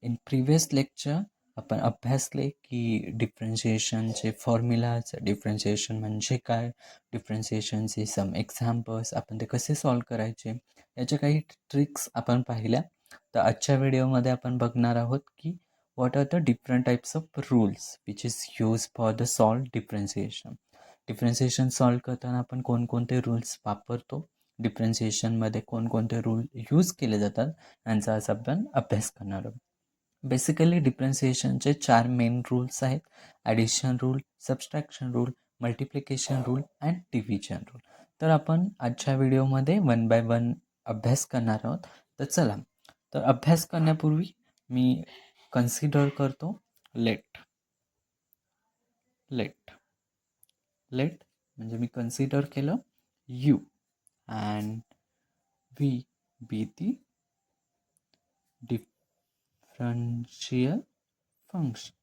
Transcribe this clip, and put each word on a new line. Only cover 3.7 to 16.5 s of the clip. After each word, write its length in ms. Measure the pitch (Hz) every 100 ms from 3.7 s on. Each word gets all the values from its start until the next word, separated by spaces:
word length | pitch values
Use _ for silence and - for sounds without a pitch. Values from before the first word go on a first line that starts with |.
| 110 - 113 113 113 110 107
फॉर्म्युलाज, 720 | - 120 120 117 120 117 113 -
डिफरन्शिएशन 800 | 101 101 - 107 - 104 - 110
म्हणजे 380 | 107 107 - 127 -
काय, 240 | 117 120 - - - _
डिफरन्शिएशनचे 960 | 120 - 110 110 110 107 110 110 - 107
some 260 | - 98 92
examples, 720 | 110 - 120 117 113 113 113 -
आपण 260 | - 110
ते 40 | 113
कसे 300 | 123 - 147
सॉल्व्ह 300 | 151 123 117
करायचे, 440 | 113 110 110 110 120 _ _ _ -
याच्या 220 | 123 147
काही 220 | 147 151 151 - _
ट्रिक्स 380 | 139 147 - - -
आपण 260 | 120 120
पाहिल्या. 400 | 123 117 110 120 170 _ _ - _
तर 60 | 117
आजच्या 380 | 110 117 - 135
व्हिडिओमध्ये 540 | 135 131 131 131 123
आपण 260 | 127 127 123
बघणार 380 | 120 120 120 120
आहोत 320 | 117 135 - _
की 200 | 156 175 _ _ _ -
what 240 | 127 139
are 80 | 139 175
the 80 | 147